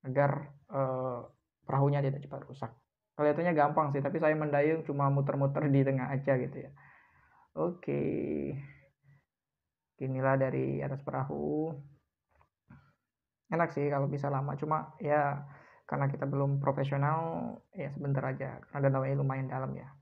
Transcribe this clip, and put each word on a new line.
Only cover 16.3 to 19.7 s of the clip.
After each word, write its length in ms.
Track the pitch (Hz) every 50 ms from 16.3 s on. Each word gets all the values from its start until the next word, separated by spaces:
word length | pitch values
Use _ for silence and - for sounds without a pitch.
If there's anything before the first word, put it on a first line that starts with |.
| 143 139 139 139 143 139
profesional, 960 | 139 143 143 143 139 139 139 139 139 147 156 160 165 165 165 170 - - - - _ _
ya 180 | _ 190 156 139 139
sebentar 260 | 143 143 139 143 139 135 131
aja, 320 | 131 135 135 131 120 123 - _
karena 240 | - 139 139 139
danaunya 240 | 135 135 135 135 139
lumayan 320 | 139 139 135 131 135 135 127
dalam 240 | 131 131 131 135